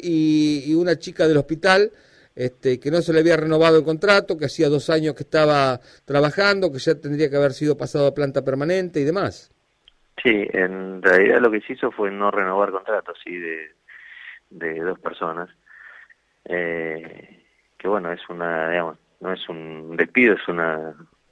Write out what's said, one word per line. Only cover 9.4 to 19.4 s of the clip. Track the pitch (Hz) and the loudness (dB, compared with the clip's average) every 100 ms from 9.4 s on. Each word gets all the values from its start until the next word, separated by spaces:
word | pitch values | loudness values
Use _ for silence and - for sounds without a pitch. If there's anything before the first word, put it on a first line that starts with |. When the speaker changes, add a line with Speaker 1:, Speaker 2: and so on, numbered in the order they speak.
| - _ _ _ _ _ _ - | -18 _ _ _ _ _ _ -2
Speaker 2:
Sí, | 131 104 101 | 0 2 0
en | 95 92 92 95 92 | -2 -2 -4 -10 -2
realidad | 92 92 104 131 | 4 6 6 4
lo | 120 | 2
que | 107 | 0
se | - | -6
hizo | 131 127 | -6 -6
fue | - 101 | -2 -4
no | 101 101 | -2 -2
renovar | 101 95 95 101 | 0 0 0 0
contratos, | 92 92 104 87 85 | -2 -4 -6 -6 -14
sí, | 90 90 | -14 -12
de, | 85 80 78 _ _ - - - - - _ | -10 -10 -14 _ _ -20 -20 -20 -20 -20 _
de | 90 82 80 | -12 -8 -6
dos | 85 87 | -6 -6
personas. | - 82 85 82 87 _ _ - - - - _ _ _ - | -10 -8 -8 -8 -12 _ _ -20 -20 -20 -20 _ _ _ -8
Eh, | 87 85 82 82 80 82 - - _ _ _ _ _ | -6 -4 -6 -6 -8 -12 -20 -20 _ _ _ _ _
que | 92 | -4
bueno, | 104 85 | -4 -4
es | 87 - | -8 -10
una, | 87 85 82 80 | -8 -6 -4 -2
digamos, | 87 82 78 _ - | -2 -4 -8 _ -14
no | 90 | -10
es | 92 | -10